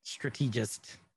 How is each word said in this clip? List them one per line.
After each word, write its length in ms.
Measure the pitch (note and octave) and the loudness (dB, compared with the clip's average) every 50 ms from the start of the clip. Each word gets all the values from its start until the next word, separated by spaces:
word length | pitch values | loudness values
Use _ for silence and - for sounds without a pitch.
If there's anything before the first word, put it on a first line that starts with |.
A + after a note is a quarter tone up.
strateegist. 960 | _ - - - - C#3+ A#2+ - C#3+ C3 G#2+ A#2+ A2 A2 - - - - - - - _ _ | _ -10 -10 -4 -4 -4 2 2 2 4 4 4 2 0 -2 -6 -12 -16 -20 -20 -20 _ _